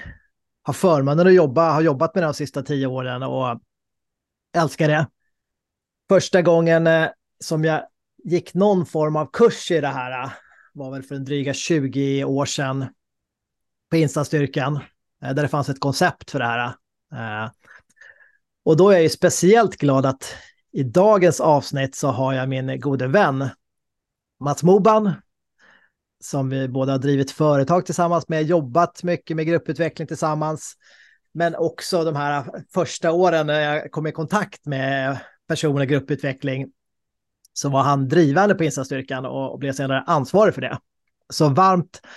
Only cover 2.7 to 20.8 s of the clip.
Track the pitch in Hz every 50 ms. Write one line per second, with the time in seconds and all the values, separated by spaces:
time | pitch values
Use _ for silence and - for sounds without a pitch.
2.7 | 147 139 135 131 127 131 127 127 123 123 135 131 131 131 131 123 120 117 _ _
3.7 | _ _ _ _ _ _ _ _ _ _ _ _ _ _ _ _ - 170 160 143
4.7 | - - 165 151 151 151 160 - _ _ _ _ _ _ _ _ _ _ _ _
5.7 | _ _ _ _ _ _ _ - 196 185 - - - 190 170 175 170 165 170 165
6.7 | 165 165 165 165 165 160 160 - - _ _ _ _ - - - 165 156 156 165
7.7 | 156 156 - - _ _ _ _ _ _ - 233 160 175 - - - 170 196 208
8.7 | 202 185 165 - - 160 156 151 156 151 156 - - - 233 233 226 - - -
9.7 | 180 160 143 143 131 135 127 127 127 127 127 135 - - _ _ _ _ _ _
10.7 | - 151 139 131 135 135 131 - 143 139 135 127 143 143 139 139 135 - - -
11.7 | 170 156 135 135 - 139 139 139 139 139 139 139 135 135 143 139 - - 143 135
12.7 | 135 135 135 131 - _ _ _ _ _ _ _ _ _ _ _ _ _ _ _
13.7 | _ _ _ _ - 165 156 143 - 156 147 - - 151 143 135 - 151 131 135
14.7 | 151 143 - - _ _ _ _ _ _ - 127 135 143 147 139 - 147 139 -
15.7 | 139 135 - 143 135 - 185 175 - - - - - 143 123 117 113 120 120 120
16.7 | 117 - _ _ _ _ _ _ - 120 113 110 107 107 110 110 - _ _ -
17.7 | - - _ _ _ _ - - - _ _ _ _ _ _ _ _ _ - -
18.7 | 160 151 185 202 196 180 160 156 - - - 175 - - - 175 214 233 226 185
19.7 | - - - 143 135 135 135 135 131 - - - - - - - _ _ _ _
20.7 | - 175